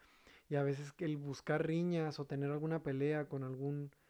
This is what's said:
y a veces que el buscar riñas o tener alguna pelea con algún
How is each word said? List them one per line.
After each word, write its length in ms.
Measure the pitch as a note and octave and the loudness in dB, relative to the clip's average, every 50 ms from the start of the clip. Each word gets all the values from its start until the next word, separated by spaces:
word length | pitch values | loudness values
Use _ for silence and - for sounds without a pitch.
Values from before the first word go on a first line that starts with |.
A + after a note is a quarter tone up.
| - - - - - - - - _ _ | -20 -20 -20 -20 -20 -20 -20 -20 _ _
y 60 | D3 | 0
a 80 | C#3+ C#3 | 2 2
veces 280 | C#3+ C#3 C#3 D3 D3 - | 2 2 0 -4 -8 -6
que 120 | - E3+ | -4 -2
el 120 | D#3 D3+ C#3+ | -2 0 -2
buscar 480 | C#3+ C#3+ C3+ - - - D3+ D#3 D#3+ D#3 | -2 -6 -6 -6 -2 0 0 2 2 2
riñas 520 | D#3+ E3+ F3 F3+ F3 - D#3+ D#3 C#3+ - | 2 2 2 4 2 2 0 0 -2 -4
o 60 | C#3+ | -6
tener 260 | - D3+ C#3 C#3+ C#3 | -4 -2 -2 0 0
alguna 300 | D3 D3+ D3+ D#3+ D#3+ D#3+ D#3 | 0 0 0 0 0 0 0
pelea 440 | D3 C3+ C3+ C#3 D3 D3+ D3+ D3 D3 | 0 0 2 2 2 2 0 0 -2
con 160 | C#3+ C3+ C3+ | -4 -4 -4
algún 480 | C3 C3 C3 C#3 C#3+ C#3+ D3 C#3+ C#3+ - _ _ _ | -4 -4 -4 -2 -2 -2 -2 -4 -6 -10 _ _ _